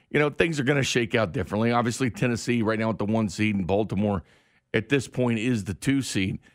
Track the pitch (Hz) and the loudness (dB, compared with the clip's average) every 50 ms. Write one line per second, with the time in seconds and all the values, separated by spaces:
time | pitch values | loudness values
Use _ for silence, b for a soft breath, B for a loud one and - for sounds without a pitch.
0 | b b - 147 151 147 143 - - 170 160 143 127 127 147 139 131 - - 127 | b b 0 2 2 2 2 0 0 0 2 0 0 2 2 2 2 2 0 0
1 | 117 - - 117 110 90 78 - 92 - 98 104 113 117 120 120 117 120 113 - | 0 2 2 0 0 0 0 -4 -4 -2 -2 0 0 2 2 2 0 0 -2 -2
2 | 135 120 95 - - 123 117 113 - - 120 120 107 107 110 107 113 110 107 - | -2 -4 -2 -2 -2 -2 -2 -2 -2 -2 0 0 2 0 0 0 0 -2 -2 -2
3 | 104 98 110 113 110 98 - - 104 107 107 98 95 80 98 101 110 90 - 95 | -2 0 0 0 0 0 0 0 0 0 0 0 0 0 0 0 0 0 0 0
4 | 104 104 101 87 b b b b b b b b b b - 117 107 - 139 139 | 0 0 0 -2 b b b b b b b b b b -2 -2 0 2 0 0
5 | 117 - - 127 127 120 117 110 107 127 123 110 95 95 90 - - 139 139 139 | 0 -2 -2 -2 0 0 0 0 0 0 0 0 -2 -4 -6 -4 0 0 0 0
6 | 123 - - 104 95 98 - - b b b | 0 -2 0 0 0 0 -2 -6 b b b